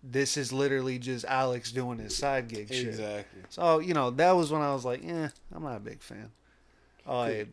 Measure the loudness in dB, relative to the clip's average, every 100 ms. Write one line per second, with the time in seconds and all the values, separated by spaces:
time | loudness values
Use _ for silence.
0 | -4 0 2 0 -2 2 2 2 0 -2
1 | -4 -6 0 2 2 0 -4 -4 -4 -4
2 | -4 -2 2 2 0 -6 -4 -4 -4 -4
3 | -4 -6 -8 -16 -14 2 4 6 4 2
4 | 2 6 6 6 4 2 2 0 -2 -4
5 | -4 -4 -4 -8 -14 -10 -8 -8 -10 -14
6 | -14 -16 -16 -20 _ _ _ _ _ _
7 | -4 -2 0 -2 -6